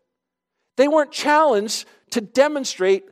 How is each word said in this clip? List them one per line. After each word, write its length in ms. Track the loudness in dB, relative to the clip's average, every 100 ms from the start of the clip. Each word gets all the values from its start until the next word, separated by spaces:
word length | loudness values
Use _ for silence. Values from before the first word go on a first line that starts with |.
| _ _ _ _ _ _ _ 0
They 120 | 2
weren't 240 | 2 -2
challenged 760 | -4 0 2 2 0 -2 -8 -12 _ _
to 100 | -8
demonstrate 840 | -4 0 0 0 -8 -4 -2 -2 -4